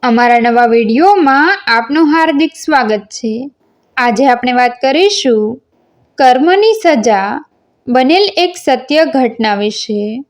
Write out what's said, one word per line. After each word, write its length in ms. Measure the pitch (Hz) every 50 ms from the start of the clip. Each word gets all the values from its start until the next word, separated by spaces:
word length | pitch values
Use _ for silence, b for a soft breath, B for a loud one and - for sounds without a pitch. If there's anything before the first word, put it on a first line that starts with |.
| -
અમારા 360 | 254 233 226 240 240 240 240
નવા 260 | 233 240 233 240 240
વીડિયોમાં 920 | 233 226 233 233 208 226 247 320 381 415 403 339 277 269 269 294 330 392 392 - -
આપનું 460 | 233 233 - - 285 311 330 294 294
હાર્દિક 380 | 330 320 320 311 277 320 311 -
સ્વાગત 440 | - - - 302 277 247 214 214 208
છે. 500 | 208 _ - - - 226 220 226 262 285 _ _ _ _ _ _ _ _ _ -
આજે 280 | 247 240 226 202 269
આપણે 260 | 277 247 240 - 247
વાત 200 | 247 247 247 247 240 -
કરીશું 800 | - 262 269 311 359 403 403 - - 269 233 214 214 214 233 269 _ _ _ _ _ _ _ _ _ _ _ -
કર્મની 560 | 285 254 254 262 294 330 359 392 415 440 440 440 -
સજા 600 | 349 302 262 208 240 214 196 190 202 240 285 302 _ _ _ _ _ _ _ _ -
બનેલ 340 | 240 247 262 262 320 381 415 403 - -
એક 200 | 349 349 359 -
સત્ય 480 | - - 269 240 247 - 294 302 320
ઘટના 500 | 302 - 269 262 233 226 - 226 220 208
વિશે. 680 | 202 208 208 214 - - - 220 208 208 208 220 247 285 _